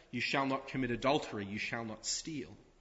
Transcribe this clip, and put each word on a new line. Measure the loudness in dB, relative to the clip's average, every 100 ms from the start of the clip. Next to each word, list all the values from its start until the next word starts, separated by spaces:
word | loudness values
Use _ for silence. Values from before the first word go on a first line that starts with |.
| -8
You | -2
shall | 2 2 4
not | 2 0
commit | -2 0
adultery. | 4 4 4 2 -4
You | -4 -4
shall | -2 -4
not | -4 -6 -4
steal." | -4 -4 -6 -6 -12 -20 -20